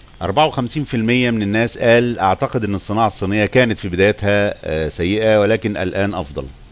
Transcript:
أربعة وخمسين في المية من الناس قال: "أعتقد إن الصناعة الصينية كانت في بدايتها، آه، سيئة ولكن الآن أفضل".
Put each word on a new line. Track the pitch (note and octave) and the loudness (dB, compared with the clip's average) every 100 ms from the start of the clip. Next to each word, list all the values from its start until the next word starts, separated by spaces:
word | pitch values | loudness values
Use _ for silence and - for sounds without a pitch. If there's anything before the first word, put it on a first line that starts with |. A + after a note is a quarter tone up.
| - - | -20 -8
أربعة | F2 A2 D#3 | -2 2 0
وخمسين | C3+ A#2+ D#3 | 0 -4 -4
في | C3+ | -4
المية | A#2+ A2 B2 B2 | -2 0 2 2
من | A2+ | 0
الناس | G2+ G#2+ A#2 - | 0 0 -2 0
قال: | A#2 A#2+ A#2+ A2+ | 4 4 2 0
"أعتقد | F#2+ F#2+ C3+ C3 | 0 0 -2 -4
إن | G#2 | -4
الصناعة | G2 - G#2+ A2 | -4 -4 0 0
الصينية | - F#2+ G#2+ G2+ | -2 -2 0 2
كانت | B2+ B2 G2 | 2 2 0
في | G2 | -4
بدايتها، | F2 G2+ G#2 G2+ G2+ G2+ - | 2 2 2 0 2 0 -2
آه، | - D#2 D#2 | -4 -4 -4
سيئة | - F2 G#2+ A2 G#2+ | -2 -2 0 2 4
ولكن | G2+ A2+ A2 E2+ | 4 2 -2 -4
الآن | F#2 F#2+ G2+ | -4 -2 -2
أفضل". | F#2 C#2+ C#2+ C#2 - - | -4 -8 -10 -12 -14 -8